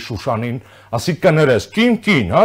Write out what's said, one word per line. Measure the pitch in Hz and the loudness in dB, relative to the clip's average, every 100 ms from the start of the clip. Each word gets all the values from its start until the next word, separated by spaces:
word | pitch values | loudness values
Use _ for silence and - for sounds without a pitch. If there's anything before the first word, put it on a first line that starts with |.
| - | -8
Շուշանին, | 107 131 110 120 127 - - - | -8 -4 -4 -4 -10 -12 -20 -8
ասի՝ | 117 - 156 | -6 -4 0
«Կներես, | 185 156 143 110 - | 2 4 2 2 -2
կին, | 214 240 226 - | 0 0 0 0
կին», | 160 92 | 0 2
հա, | 147 | 2